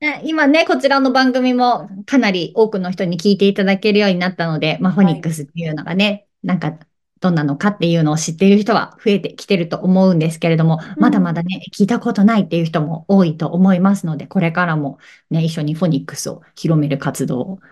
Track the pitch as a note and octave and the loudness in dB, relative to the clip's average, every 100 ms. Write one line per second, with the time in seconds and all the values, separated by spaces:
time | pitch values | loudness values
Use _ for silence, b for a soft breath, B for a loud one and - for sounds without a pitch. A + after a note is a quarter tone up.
0 | D4+ C4+ D4+ D#4+ C#4+ D#4 E4 C4 C4+ C#4 | -8 -6 -4 0 2 2 2 0 2 2
1 | C4+ B3+ C4 B3+ B3+ B3 B3 G3 G3+ F#3+ | 2 2 2 2 0 2 2 0 -4 -14
2 | - C4 G#3+ F#3 D#3+ - A3 G3+ F3+ F#3 | -2 0 2 0 -2 0 0 0 -6 -4
3 | F#3 F3 G#3 G3+ G3 G3+ F#3+ F#3+ G#3+ G#3 | -4 0 0 4 2 2 0 0 2 2
4 | G#3 F3 F3+ F3+ E3 D#3 D3+ D#3 F#3 F3 | 2 0 -2 -2 -4 -2 -2 0 0 4
5 | F#3+ D#3+ E3 D#3+ C#3+ E3 E3 D3+ D#3+ F3+ | 2 2 -4 -8 -10 -10 -8 -8 -4 0
6 | G#3 G3+ _ _ F3+ F3+ D#3 - _ _ | 0 0 _ _ -4 -2 -4 -8 _ _
7 | _ _ F#3 E3 D3 C#3+ G#3 G3+ E3+ E3 | _ _ 0 0 0 -2 -2 -2 0 2
8 | D#3 D#3+ D#3+ D#3+ G3 G3+ G#3 F#3+ - - | 0 0 -4 0 4 4 4 0 -2 -4
9 | A3 G3+ - - - G3 E3+ - F#3+ F#3 | -2 0 -2 -12 -2 -2 -2 -4 2 4
10 | F#3+ E3+ D#3+ D#3+ E3+ E3 D#3+ D#3+ B G3 | 4 4 0 -2 0 2 2 0 B 0
11 | B3 A3 F3 E3 F3 F#3 - - G3 A#3 | 2 2 0 -2 -4 -8 -10 -2 0 0
12 | A#3+ G#3+ G3+ A3+ - E3+ E3 E3 D3+ E3 | -2 2 4 4 0 -2 -2 -2 -4 -6
13 | - G3 E3+ D#3+ D#3 E3+ F#3+ F3+ G3 G3 | 0 2 2 0 -4 2 4 4 2 0
14 | E3 D3 - G3 E3 E3 F3 D#3 C#3+ - | -2 -6 -4 -2 0 0 -2 -2 -4 -8
15 | b b - D#3+ D#3+ D#3+ D3+ D#3 F3+ C3+ | b b -6 -2 -2 -2 -6 -2 0 -2
16 | - - - - b - E3 D#3+ C#3+ C3+ | -4 -12 -12 -12 b -8 0 0 0 -2
17 | D3 - C3+ B2 D#3+ F#3+ b | -4 -6 -4 -4 -6 -10 b